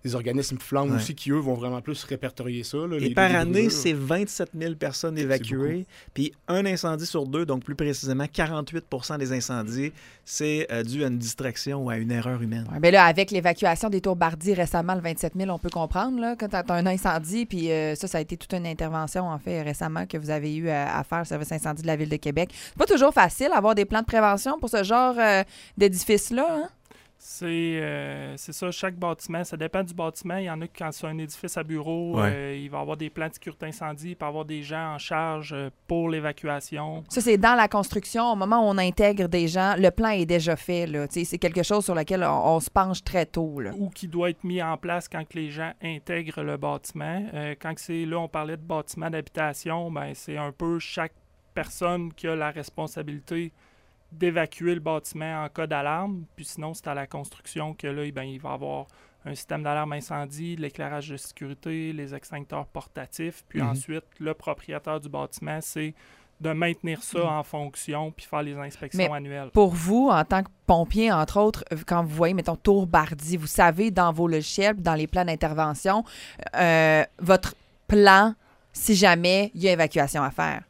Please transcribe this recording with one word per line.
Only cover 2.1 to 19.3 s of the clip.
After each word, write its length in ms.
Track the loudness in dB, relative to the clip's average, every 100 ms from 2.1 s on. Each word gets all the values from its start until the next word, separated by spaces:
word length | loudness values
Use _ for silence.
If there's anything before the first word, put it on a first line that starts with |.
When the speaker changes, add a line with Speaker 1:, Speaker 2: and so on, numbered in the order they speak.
| -6 -6 -8 -8 -6
Speaker 1:
ça, 160 | -6 -6 -4
là, 100 | -2
Speaker 2:
Et 40 |
Speaker 1:
les, 140 | 0
Speaker 2:
par 140 | 4 4
Speaker 1:
les 60 |
Speaker 2:
année, 160 | 4 4
Speaker 1:
brûlures. 200 | 4 2
Speaker 2:
c'est 200 | 2 0
vingt-sept 640 | 0 0 0 -2 -4 -6
mille 220 | -4 -6 -4
personnes 400 | -4 -4 -4 -2
Speaker 1:
C'est 80 |
Speaker 2:
évacuées, 540 | 0 0 0 -2 0 -2
Speaker 1:
beaucoup. 80 | -6 -16 -10
Speaker 2:
puis 180 | -4 -4 -4 -2
un 180 | 0
incendie 400 | 2 0 -2 -4
sur 220 | -4 -4 -2
deux, 180 | -2
donc 200 | -2 -2
plus 100 | -4
précisément 520 | -2 -2 -2 -2 -2 -2
quarante-huit 520 | -2 -2 -2 -6 -8 -6
pour 160 | -8
cent 140 | -6 -4
des 140 | -2
incendies, 600 | -4 -4 -4 -4 -4 -6 -8 -20 -20
c'est, 440 | -10 -4 -2 -2 -2
euh, 140 | -4
dû 180 | -4 -2
à 60 | -2
une 100 | -2
distraction 680 | -4 -6 -6 -4 -6 -4
ou 60 | -4
à 60 | -2
une 160 | -2
erreur 280 | -2 -2 -2
humaine. 240 | -4 -4 -6
Speaker 3:
Ouais, 60 | 4
ben 140 | 8
là, 140 | 10 10
avec 260 | 8 2
l'évacuation 580 | 2 2 4 2 2 0
des 100 | 0
tours 140 | 0
Bardi 400 | 0 0 0 0
récemment, 400 | 2 2 0 0
le 60 | -2
vingt-sept 340 | -4 -4 -4
mille, 160 | -4 -4
on 80 | -4
peut 100 | -4
comprendre, 520 | -4 -2 -2 -2 -2
là, 160 | -4 -4
quand 100 | -4
t'as, 140 | -4
t'as 140 | 0 2
un 100 | 2
incendie, 580 | 2 0 0 -2 -4
puis, 280 | -2 -2 0
euh, 240 | 0 0 -4
ça, 100 | -4
ça 120 | -4
a 20 |
été 160 | -4 -10
toute 160 | -6
une 140 | -6 -6
intervention, 600 | -4 -4 -2 -2 -4
en 100 | -4